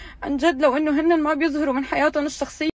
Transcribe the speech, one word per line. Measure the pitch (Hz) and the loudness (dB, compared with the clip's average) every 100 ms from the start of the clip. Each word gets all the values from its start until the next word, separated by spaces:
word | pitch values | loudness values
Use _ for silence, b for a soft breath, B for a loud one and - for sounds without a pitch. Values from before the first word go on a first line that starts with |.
| B B | B B
عن | - 277 | -6 0
جد | 320 262 | 2 4
لو | 294 262 | 2 2
انه | 302 294 | 0 2
هن | 320 339 | 2 2
ما | 294 | 2
بيظهروا | 302 320 294 294 | 0 0 0 -2
من | 254 | -2
حياتهم | - 285 294 294 285 | -2 0 0 0 -4
الشخصيه | - 277 - 311 | -6 -8 -4 -6